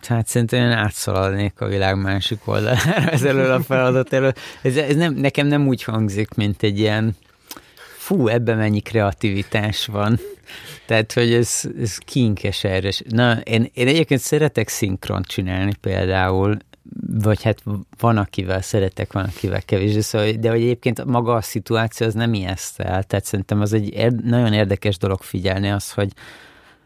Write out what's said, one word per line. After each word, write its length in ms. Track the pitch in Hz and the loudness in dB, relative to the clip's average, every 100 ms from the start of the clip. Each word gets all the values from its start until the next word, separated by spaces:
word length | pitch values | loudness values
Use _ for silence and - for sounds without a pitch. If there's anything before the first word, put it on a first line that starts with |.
hát 240 | - 117 110 | -2 -2 0
szerintem 340 | 123 117 127 | 0 0 2
én 100 | 120 | 2
átszaladnék 920 | 117 104 - - 95 98 98 101 - | 2 0 -2 -4 0 0 0 -2 -4
a 60 | 104 | -4
világ 300 | 98 95 98 | 0 0 0
másik 500 | 95 98 - 107 - | 0 -2 -2 -6 -2
oldalára 640 | 104 107 120 113 214 - | -2 0 0 2 0 0
<laughs> 0 | |
ez 120 | 147 | 2
elől 280 | 139 135 131 | 2 2 2
a 100 | 127 | 0
feladat 520 | - 131 127 127 127 | 0 0 2 2 2
elől. 200 | 135 135 123 - - | 2 2 0 -8 -6
Ez, 140 | 135 127 | -2 0
ez 200 | 143 147 | 2 2
nem, 180 | 170 | 2
nekem 320 | 135 135 - 143 | 2 0 2 2
nem 200 | 147 139 | 4 2
úgy 160 | 127 | 0
hangzik, 520 | - 110 107 101 107 | -2 0 0 0 -4
mint 280 | - 104 98 | -2 -2 0
egy 160 | 107 101 | 0 2
ilyen, 380 | 107 107 110 95 _ _ _ - - - - - | 2 2 0 -2 _ _ _ -20 -20 -20 -20 -16
„Fú, 320 | - 196 117 | -2 0 2
ebben 280 | 120 117 110 | 2 2 2
mennyi 240 | 107 104 | 2 0
kreativitás 1080 | - 113 101 - 107 98 - 110 104 - - | 0 0 0 0 -2 -2 -2 -2 -2 -2 -4
van.” 320 | 101 104 120 - - - - - - - | -2 2 0 -2 -16 -20 -20 -18 -18 0
Tehát, 260 | 110 110 | 0 2
hogy 200 | - 120 | 2 4
ez, 300 | 117 117 - 131 - | 4 2 -2 -6 -6
ez 180 | 117 - | -6 -6
kinkes 640 | - 139 117 101 101 - | -4 0 2 0 -4 -4
erre. 260 | 101 95 95 - - | -2 0 -2 -4 -2
Na, 240 | 113 123 | 2 4
én, 380 | 113 - 113 120 | 2 2 0 0
én 140 | - 123 | 0 2
egyébként 340 | 160 156 135 | 2 2 0
szeretek 480 | - 151 151 - 107 | 0 2 2 0 -4
szinkront 580 | - 104 95 - 98 92 | -2 -4 -4 -4 -6 -4
csinálni 480 | - 92 92 98 101 | -4 -4 -2 -2 -2
például, 760 | - 95 92 95 92 95 98 104 - - - - - 113 | -2 -2 0 2 2 2 2 0 -6 -20 -16 -12 -4 0
vagy 200 | 104 104 | 2 2
hát 200 | 113 104 - 101 - - | 0 -2 -4 -8 -8 -2
van, 180 | 117 110 | 2 2
akivel 460 | 98 - 92 95 | 0 -4 -4 -4
szeretek, 500 | - 110 95 - 98 | -2 0 0 -2 -6
van, 120 | - | -4
akivel 380 | 92 - 98 98 | -4 -4 -4 -4
kevésbé, 380 | - 101 101 104 | 0 0 2 0
szóval, 320 | 104 113 107 | 0 0 0
de 180 | 110 113 | 0 0
hogy 100 | 117 | 2
egyébként 440 | 117 120 127 113 | 2 0 -2 -2
maga 300 | - 120 117 | -2 0 0
a 60 | 117 | 0
szituáció 640 | - 117 - 113 113 - 113 | -2 -6 -2 0 0 0 -2
az 80 | |
nem 200 | 107 117 | 0 0
ijesztő 480 | 107 92 95 - - | 0 -2 -6 -8 -6
el. 200 | 92 92 | -4 -2
Tehát 220 | 98 101 | -2 -2
szerintem 360 | - 101 95 104 | -2 -4 0 0
az 120 | 104 | 2
egy 220 | 110 104 | 0 -2
ér-, 180 | 104 113 | 0 2
nagyon 400 | 120 110 120 117 | 2 2 2 4
érdekes 460 | 107 104 98 107 95 | 4 2 2 0 0
dolog 240 | 101 95 | -2 -2
figyelni 460 | - 98 92 95 101 | -4 -4 -2 0 0
az, 240 | 101 - | -2 -4
hogy, 200 | - 101 - - - - - - _ | -2 -4 -4 -18 -20 -20 -20 -20 _